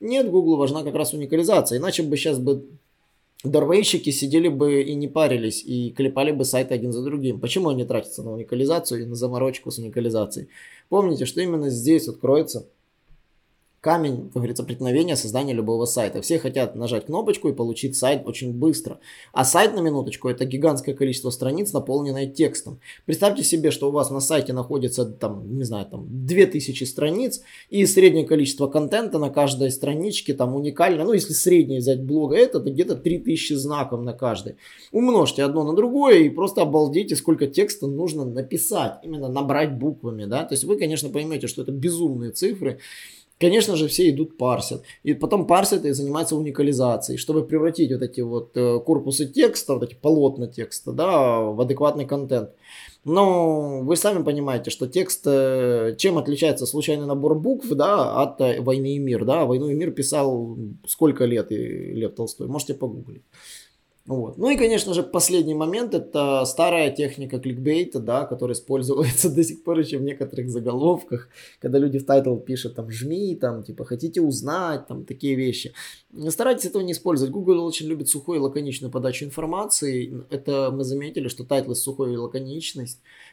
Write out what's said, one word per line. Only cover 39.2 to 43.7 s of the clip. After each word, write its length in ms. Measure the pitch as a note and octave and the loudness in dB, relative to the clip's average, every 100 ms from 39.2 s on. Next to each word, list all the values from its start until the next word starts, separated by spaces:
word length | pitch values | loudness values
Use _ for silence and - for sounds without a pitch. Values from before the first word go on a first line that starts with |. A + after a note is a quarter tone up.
| C3 | -4
набрать 500 | C3+ C#3 C#3+ D3+ B2+ | -4 0 0 0 0
буквами, 460 | C#3+ C#3+ A#2 A2 | -4 -4 -8 -8
да. 200 | G2+ C3 | -4 -4
То 100 | E3 | -2
есть 100 | - | -4
вы, 140 | - G#3 | 0 0
конечно, 320 | D#3 D#3 C#3+ | 0 -2 -4
поймёте, 360 | D3 D#3 D3 B2+ | -6 -4 -6 -6
что 160 | - | -6
это 80 | C3+ | -6
безумные 600 | C#3 E3 E3+ E3 B2 A#2+ | -4 -2 0 -2 -2 -6
цифры. 480 | - G3 G3 C#3 - - - - - _ _ | -2 -2 -2 -4 -6 -12 -20 -20 -20 _ _
Конечно 360 | E3+ G#3+ G#3+ | 4 4 4